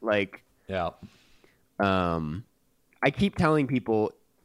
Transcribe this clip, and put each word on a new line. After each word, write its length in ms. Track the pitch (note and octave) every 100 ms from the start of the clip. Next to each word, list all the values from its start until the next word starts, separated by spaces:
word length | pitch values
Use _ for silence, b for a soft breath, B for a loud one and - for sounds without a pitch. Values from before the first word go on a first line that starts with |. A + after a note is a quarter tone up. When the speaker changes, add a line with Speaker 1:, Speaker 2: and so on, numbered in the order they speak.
Speaker 1:
Like, 400 | A2 G#2 G2 - _ _ -
Speaker 2:
Yeah. 240 | F#2+ E2+ - B B B B B B _ -
Speaker 1:
um, 680 | G2 F#2+ F2 E2 D#2 F2 - _ _ _ _ _
I 80 | C3+
keep 260 | - G3 -
telling 300 | E3 D#3 C3
people 460 | B2 A2 A2 G#2+ - _ _